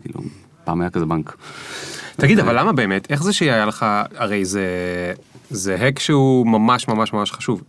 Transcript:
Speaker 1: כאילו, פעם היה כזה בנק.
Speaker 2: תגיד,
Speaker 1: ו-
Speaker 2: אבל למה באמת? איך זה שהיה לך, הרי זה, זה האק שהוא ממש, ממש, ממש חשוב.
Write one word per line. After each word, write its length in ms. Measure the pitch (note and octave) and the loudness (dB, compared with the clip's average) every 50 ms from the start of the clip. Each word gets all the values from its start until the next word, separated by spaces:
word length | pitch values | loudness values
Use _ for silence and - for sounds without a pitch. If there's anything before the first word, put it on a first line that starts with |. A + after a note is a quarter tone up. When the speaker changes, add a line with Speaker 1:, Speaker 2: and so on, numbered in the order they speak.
Speaker 1:
כאילו, 200 | - - - - - - - - - - _ _ - | -14 -12 -10 -10 -10 -12 -12 -14 -20 -20 _ _ -6
פעם 180 | - E2 F2 | -4 -2 -2
היה 80 | F2 F2+ | -2 -2
כזה 160 | - F#2 E2 | -2 -2 -2
בנק. 320 | D#2 E2 D#2+ D2+ - - - - - - - - - - - - - - - - - - | 0 0 -2 -4 -6 -10 -18 -18 -20 -18 -18 -16 -14 -12 -12 -12 -12 -12 -14 -14 -12 -4
Speaker 2:
תגיד, 240 | - C#3+ C#3 A3 G3+ | 2 4 4 6 6
Speaker 1:
ו- 20 | |
Speaker 2:
אבל 180 | F3+ F#3 A#2 A#2+ | 4 4 4 2
למה 140 | D3 G3+ F3 | 2 2 2
באמת? 380 | C3 A#2 F#2+ F#2+ G2 F#2+ - | 2 2 2 0 0 -2 -2
איך 120 | C#3+ C#3+ D#3+ | -4 -2 -2
זה 100 | G3 G#3 | 0 0
שהיה 320 | - F3+ D3 B2 A2+ G#2+ | 2 2 2 2 2 2
לך, 200 | G#2 G#2+ - A#2+ A2 G#2 G#2 G#2 - - | 0 0 0 0 0 2 0 -2 -4 -4
הרי 300 | - A#2+ G2+ G#2 G#2 F#2+ | -6 -4 -2 0 0 -2
זה, 220 | F2+ F#2+ G2+ F#2+ F#2 F2+ F2+ F2+ F2+ F2+ F2 F2+ F2+ F#2 - - _ - - - - | 0 -2 -2 -2 -2 -2 -2 -4 -4 -4 -4 -4 -6 -6 -8 -12 _ -20 -20 -16 -12
זה 260 | C#3 G#2 F#2 G2 F#2+ | -8 -6 -4 -2 -2
האק 240 | F2+ A2+ C#3 C#3 - | 0 0 0 0 0
שהוא 480 | - - D#3 C#3+ C3+ C3+ C3 B2+ B2 A2+ | 0 2 4 4 4 6 4 4 4 4
ממש, 400 | A2+ A2 G#2+ A#2 B2 A#2+ - - | 4 4 4 4 2 2 0 -2
ממש, 260 | A#2 G#2+ A2 G#2 - | 0 0 0 0 0
ממש 180 | G#2+ G#2 G2+ | -2 -2 -2
חשוב. 320 | - - - - A#2 F2+ - | -4 -6 -4 -4 -4 -4 -4